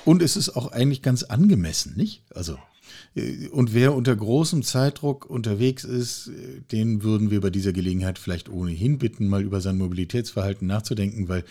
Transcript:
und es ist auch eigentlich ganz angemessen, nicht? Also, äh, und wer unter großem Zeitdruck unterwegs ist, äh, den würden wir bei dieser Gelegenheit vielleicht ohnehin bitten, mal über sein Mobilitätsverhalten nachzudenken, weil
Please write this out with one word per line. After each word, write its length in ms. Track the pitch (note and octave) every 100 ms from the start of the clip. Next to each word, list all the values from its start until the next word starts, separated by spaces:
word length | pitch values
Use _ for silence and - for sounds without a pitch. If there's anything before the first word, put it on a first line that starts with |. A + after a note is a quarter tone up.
und 160 | - F3
es 140 | E3 G#3
ist 140 | -
auch 220 | - A#2
eigentlich 300 | A#2 C3+ C3+
ganz 200 | C3+ B2
angemessen, 720 | - A2+ G3+ C#3 E2 D#2+ C2 D#2+
nicht? 280 | G#3 - _
Also, 240 | - E2 C#2+ - _ - - -
äh, 320 | A#2+ - - D3+
und 240 | D3+ A#2
wer 220 | A2+ C3
unter 200 | C3+ B2
großem 480 | A2 G#2+ C3+ D#3+ D#3+
Zeitdruck 640 | - C3 C#3 C#3+ C#3+ C3+ -
unterwegs 580 | - A2 G2+ B2+ C3
ist, 420 | B2+ B2 A#2+ - A#2
äh, 320 | B2 B2 C3+ -
den 300 | A2 A2+ G#2+
würden 280 | G#2+ G#2+ G#2+
wir 100 | G#2
bei 100 | G2
dieser 220 | F#2+ G2
Gelegenheit 460 | F2+ F#2 F#2 F#2 F2
vielleicht 300 | - E2+ -
ohnehin 500 | F2+ F2 E2 A#2+ C#3+
bitten, 300 | A#2+ - G#2
mal 140 | G2
über 180 | G2 G2
sein 180 | F#2+ F#2+
Mobilitätsverhalten 880 | F#2 F2+ F2 A#2+ A2+ - G2 G2 F#2
nachzudenken, 640 | G#2 G#2+ G#2+ G2+ A2+ F2+
weil 160 | F#2 -